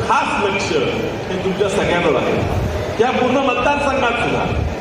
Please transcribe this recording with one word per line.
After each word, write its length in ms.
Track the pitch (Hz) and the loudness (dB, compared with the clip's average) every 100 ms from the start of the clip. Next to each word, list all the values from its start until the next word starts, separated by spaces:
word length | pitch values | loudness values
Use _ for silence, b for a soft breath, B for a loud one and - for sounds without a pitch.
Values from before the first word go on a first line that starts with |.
| - | 0
खास 360 | 240 - 208 | 0 0 0
लक्ष 220 | 202 190 - 156 147 - - - - | 0 0 0 0 0 -2 -4 -4 -4
हे 140 | 185 | -2
तुमच्या 260 | 185 180 202 | -2 0 0
सगळ्यांवर 460 | 208 156 175 170 123 | 0 0 2 2 2
आहे. 180 | - - - - - - - - | 0 0 0 -2 -2 -2 -2 0
या 80 | 247 | 2
पूर्ण 260 | 214 247 269 | 2 2 2
मतदारसंघात 840 | 262 240 285 285 269 277 240 240 | 2 2 2 2 0 0 0 0
सुद्धा 220 | - 233 226 - - - | 0 0 -2 -2 -2 -4